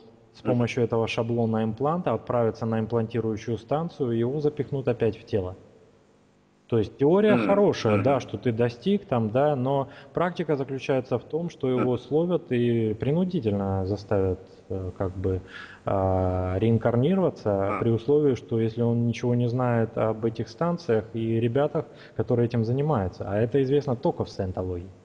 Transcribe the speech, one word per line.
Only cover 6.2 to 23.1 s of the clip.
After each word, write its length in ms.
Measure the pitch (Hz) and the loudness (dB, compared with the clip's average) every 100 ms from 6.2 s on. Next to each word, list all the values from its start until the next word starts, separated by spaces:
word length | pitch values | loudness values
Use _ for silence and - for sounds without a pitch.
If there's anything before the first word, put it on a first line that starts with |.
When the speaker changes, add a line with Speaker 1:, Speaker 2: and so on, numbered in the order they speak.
| _ _ _ _ - | _ _ _ _ -2
Speaker 1:
То 100 | 117 | 0
есть 180 | 101 - | 0 2
теория 400 | 139 190 214 233 | 4 6 6 4
Speaker 2:
Мгм. 0 | |
Speaker 1:
хорошая, 600 | 202 202 196 113 110 104 | 4 4 2 2 2 4
да, 200 | 123 135 | 4 0
Speaker 2:
Мгм. 0 | |
Speaker 1:
что 180 | - 107 | -2 -4
ты 140 | 123 | -2
достиг 540 | 113 120 120 190 202 - | 0 0 -2 -2 -2 0
там, 240 | 123 107 | -2 0
да, 260 | 123 147 139 | 2 2 2
но 320 | 131 139 131 - - | 0 0 -2 -8 -8
практика 420 | - 175 175 160 139 | -2 -2 -2 -2 -2
заключается 640 | 135 135 - 131 120 113 | -2 -4 0 0 0 -4
в 40 | |
том, 260 | - 156 170 | -2 -4 -4
что 200 | - 131 127 | -4 0 2
Speaker 2:
Мгм. 120 | 123 | 2
Speaker 1:
его 100 | 120 | 0
словят 540 | - 147 175 170 - | 0 0 2 0 0
и 420 | 123 120 117 110 107 | 0 2 2 2 0
принудительно 880 | 139 160 185 180 113 101 98 95 95 | 0 0 0 0 0 0 0 0 -2
заставят, 540 | 101 - 101 95 90 - - - | -4 -2 0 0 -2 -8 -20 -10
э, 220 | 95 90 - | -8 -6 -6
как 140 | 95 92 | -6 -4
бы, 260 | 95 92 - - - - - | -2 -2 -6 -16 -18 -10 -4
а, 720 | 98 95 95 92 92 92 95 | 0 2 2 2 0 -2 0
реинкарнироваться, 1120 | 113 113 120 117 143 190 165 - 110 98 98 | 2 2 2 2 2 2 0 0 -2 0 0
Speaker 2:
А. 60 | 101 | 0
Speaker 1:
при 140 | 117 | 0
условии, 420 | 113 139 147 143 117 | 0 2 4 4 0
что 240 | - 113 | -2 0
если 220 | 113 117 | 0 0
он 240 | 117 117 117 | 0 2 0
ничего 300 | 117 123 120 | 0 0 2
не 120 | 120 | 0
знает 480 | 127 123 117 113 120 | 0 2 2 0 0
об 280 | 110 110 113 | 0 0 -2
этих 240 | 113 120 | -2 -6
станциях 560 | - 170 175 - 110 110 | -4 -2 -2 0 0 0
и 260 | 113 113 113 | -4 -2 0
ребятах, 460 | 117 131 147 160 - - - - | 2 2 0 -2 -6 -12 -10 -6
которые 320 | - 120 117 | 0 2 2
этим 160 | 120 110 | 0 0
занимаются, 600 | 131 151 127 92 | 0 0 0 0